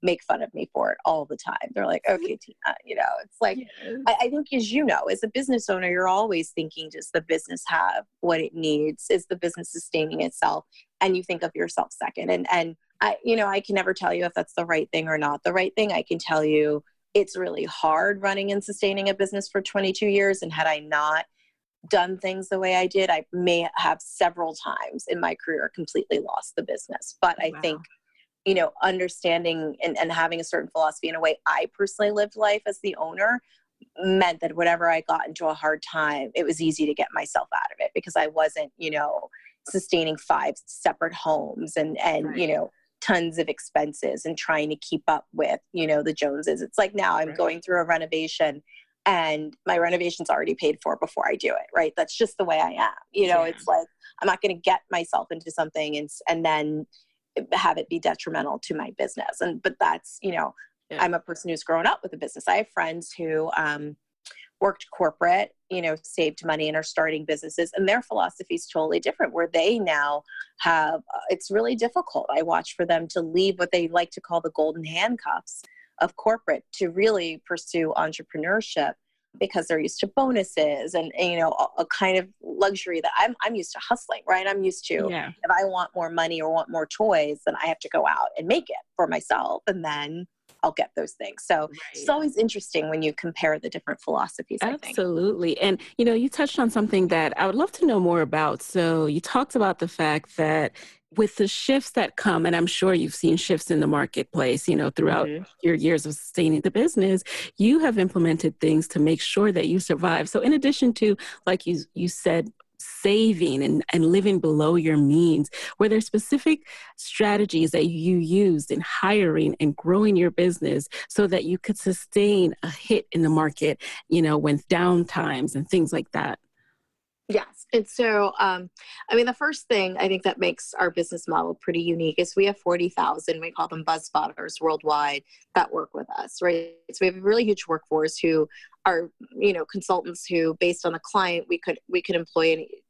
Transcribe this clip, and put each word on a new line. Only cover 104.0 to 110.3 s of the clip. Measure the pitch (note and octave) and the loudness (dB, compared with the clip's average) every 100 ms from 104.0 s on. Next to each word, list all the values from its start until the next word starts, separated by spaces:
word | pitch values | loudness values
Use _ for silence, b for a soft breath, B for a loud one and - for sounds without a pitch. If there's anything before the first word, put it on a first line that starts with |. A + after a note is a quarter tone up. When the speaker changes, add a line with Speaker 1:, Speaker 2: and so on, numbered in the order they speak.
| C#3 - - E3+ C3 C3 - | 0 -4 -4 0 2 0 2
Speaker 2:
you | D3+ | 0
know, | D3+ | 0
throughout | - D#3 D#3+ D3+ | 0 2 2 0
Speaker 1:
Mm-hmm. | D3+ F#3+ _ | -4 -10 _
Speaker 2:
your | E3 | 0
years | D#3+ D#3 E3 | 2 2 2
of | D3+ | 0
sustaining | D3 - - E3 D#3 | -10 -8 0 2 4
the | F#3 | 2
business, | G3+ D4+ - F#3+ F#3+ - B B _ | 2 2 4 2 2 -2 B B _
you | G#3 D4+ | 4 6
have | D#4 A3+ | 4 2
implemented | F#3 F#3 E3 D#3+ D#3 D#3 | 2 2 2 4 0 0
things | D#3 D#3 D#3+ | 2 4 2
to | - | 2
make | D3+ D#3+ | 2 2
sure | - - G#3 | 0 2 2
that | F#3 - | 2 2
you | F3+ | 0
survive. | - D#3+ F3 E3 | 0 0 2 0
So | - | 0